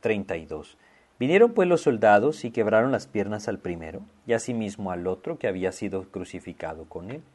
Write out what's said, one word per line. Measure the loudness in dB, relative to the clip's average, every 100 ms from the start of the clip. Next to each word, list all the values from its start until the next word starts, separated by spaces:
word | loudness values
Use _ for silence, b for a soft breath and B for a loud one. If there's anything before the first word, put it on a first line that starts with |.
treinta | -4 -2 -4 -8
y | -8
dos. | -12 -14 _ b b b -6
"Vinieron | 2 6 6
pues | 4 2
los | 4
soldados | 2 4 8 8 6 -2
y | -6
quebraron | -2 2 4 4
las | 0 -2
piernas | -4 -4 -4 -6
al | -6
primero, | -6 -8 -10 -14 -16 _ -2
y |
asimismo | -2 0 -4 -6 -6 -6
al | -4 -4
otro | -4 -6 -4
que | -4
había | -2 -4
sido | -4 -6 -6 -8
crucificado | -10 -10 -12 -14 -12 -10 -12
con | -14 -14 -12
él". | -14 -16